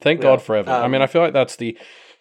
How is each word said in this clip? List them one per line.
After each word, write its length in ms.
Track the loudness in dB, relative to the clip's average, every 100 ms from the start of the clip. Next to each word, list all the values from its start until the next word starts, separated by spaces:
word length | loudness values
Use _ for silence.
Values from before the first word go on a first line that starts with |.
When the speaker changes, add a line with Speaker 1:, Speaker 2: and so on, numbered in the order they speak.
Speaker 1:
Thank 180 | -2 0
Speaker 2:
Yeah. 80 | 2
Speaker 1:
God 120 | 2
for 140 | 2 -2
Evan. 160 | -2
I 140 | -2 0
mean, 140 | 0
Speaker 2:
Um, 0 |
Speaker 1:
I 60 | 0
feel 140 | 0
like 120 | 0
that's 240 | 0 -2 -4
the, 200 | -10 -10 -16 -20 -20 _